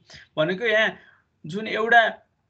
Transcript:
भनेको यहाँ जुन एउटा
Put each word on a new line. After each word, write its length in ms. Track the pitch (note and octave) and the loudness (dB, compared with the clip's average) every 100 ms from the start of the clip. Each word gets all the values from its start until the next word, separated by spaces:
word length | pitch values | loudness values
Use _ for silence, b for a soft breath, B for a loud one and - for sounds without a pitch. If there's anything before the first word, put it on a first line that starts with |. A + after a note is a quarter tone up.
| B B B D#3 | B B B -4
भनेको 280 | D#3+ F#3 A#3 | -2 -2 0
यहाँ 320 | G#3+ G#3 - b b b _ D#3 | 0 0 -4 b b b _ -12
जुन 220 | F#3+ A3 | -10 -6
एउटा 420 | G#3+ A3+ A#3 G#3+ - _ _ _ | -4 4 4 4 0 _ _ _